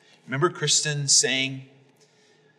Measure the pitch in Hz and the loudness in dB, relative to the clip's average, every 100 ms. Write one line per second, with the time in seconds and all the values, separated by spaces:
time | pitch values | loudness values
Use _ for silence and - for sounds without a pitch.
0 | _ _ - 135 175 180 147 - 151 143 | _ _ -6 0 0 0 0 0 0 -2
1 | 139 - 160 131 135 135 131 _ _ _ | 2 2 2 0 -2 -6 -14 _ _ _
2 | _ _ _ _ _ | _ _ _ _ _